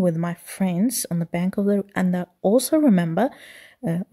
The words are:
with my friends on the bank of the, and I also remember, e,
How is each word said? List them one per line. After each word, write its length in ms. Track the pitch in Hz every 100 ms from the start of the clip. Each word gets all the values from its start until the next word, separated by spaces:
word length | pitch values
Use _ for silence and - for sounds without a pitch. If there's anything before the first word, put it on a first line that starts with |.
with 160 | 180 160
my 160 | 170
friends 720 | 170 - - 190 175 240 - -
on 80 | 170
the 80 | 165
bank 240 | 175 185 208
of 100 | 202
the, 160 | 202 196 -
and 200 | 180 180
I 100 | 180 _
also 400 | 190 247 - 320
remember, 480 | 294 185 165 170 262 - - - - _ 202
e, 160 | 170 -